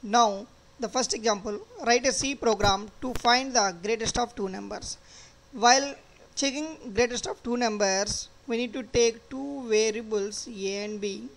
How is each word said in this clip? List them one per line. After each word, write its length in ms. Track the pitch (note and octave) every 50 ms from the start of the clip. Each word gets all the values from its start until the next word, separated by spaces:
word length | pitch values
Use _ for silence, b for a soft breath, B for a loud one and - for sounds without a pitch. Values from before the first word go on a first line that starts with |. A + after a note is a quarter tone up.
Now, 460 | - G#3 G3+ A#3+ A#3 G#3+ G3+ G3 G3+ - - - - - - -
the 80 | A#3 G#3
first 260 | - B3+ B3 A#3+ -
example, 460 | - G#3+ A#3 G#3 G3+ F#3 A3+ G#3 G3+ G#4 - B4+ A4 D#4
write 200 | A#3 A#3+ B3 B3 C4+
a 60 | B3
C 200 | - - C4+ C#4
program 560 | - - A#3+ A3 G3+ G#3 G3+ G3 G3 G#3 G#3+ - -
to 120 | - B3+ A#3
find 380 | - - A#3+ A#3+ B3 C4+ C4+ B3
the 220 | A#3+ G#3 G3 F3+ E3+ E3+
greatest 340 | G#3 A3+ A3 A3+ F#3+ - B3
of 160 | A#3+ A#3 -
two 140 | - G3+ F#3+
numbers. 500 | F#3 G3+ G3+ G3+ G3+ - - - - - B B B B B B B B - -
While 440 | - A#3+ G3+ A#3+ B3 C4+ C#4 C#4+ C#4 - - - - - - - -
checking 580 | - C4+ C#4 B3+ C#4+ D4+ D#4+ D#4+ - - B3 G3
greatest 340 | G3+ B3 A#3 A#3+ A#3+ - -
of 160 | G#4 - -
two 140 | A#3+ A#3+ B3
numbers, 720 | B3 A3+ G#3+ G#3 G#3 G3 F#3+ F#3+ G3+ G#3 - - - - - - - -
we 80 | A#3+
need 160 | A3+ A#3+ A#3+ G#3+
to 100 | C4+ A#3+
take 460 | - - A#3+ A#3 A#3 A3+ A#3 - -
two 380 | B3+ C4 C4+ C#4+ C#4+ C#4 B3+ A#3
variables 800 | A3 G#3+ A3 A3 G#3+ A3+ A#3 A3 G#3+ G#3 G3 G#3 G#3+ - - -
A 380 | A#3 G3 F#3+ G3 G3 G3+ G#3
and 160 | G#3+ G#3+ G#3
B. 260 | G3 G#3 G3 G#3 A3+ C4+ -